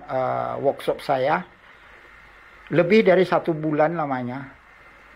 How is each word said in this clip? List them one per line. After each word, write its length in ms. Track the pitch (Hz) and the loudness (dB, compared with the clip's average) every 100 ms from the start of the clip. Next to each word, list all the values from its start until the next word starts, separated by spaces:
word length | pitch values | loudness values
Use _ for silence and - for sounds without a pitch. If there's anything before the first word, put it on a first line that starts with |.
| - | -6
eh, 480 | 131 127 127 123 120 | -4 -2 -2 -4 -2
workshop 400 | 135 - - 143 | -2 -2 -4 -4
saya. 420 | - 135 131 170 180 - - - - - - - - - - - - | -2 0 0 -2 -4 -18 -20 -20 -20 -20 -20 -20 -20 -20 -20 -20 -2
Lebih 320 | 151 170 220 | 0 4 4
dari 220 | 190 180 180 | 6 4 4
satu 260 | 170 175 | 0 0
bulan 460 | 156 156 147 156 170 | -2 -2 2 2 0
lamanya, 560 | 147 131 123 131 135 - - - - - - | -4 -4 -6 -8 -12 -18 -20 -20 -20 -20 -20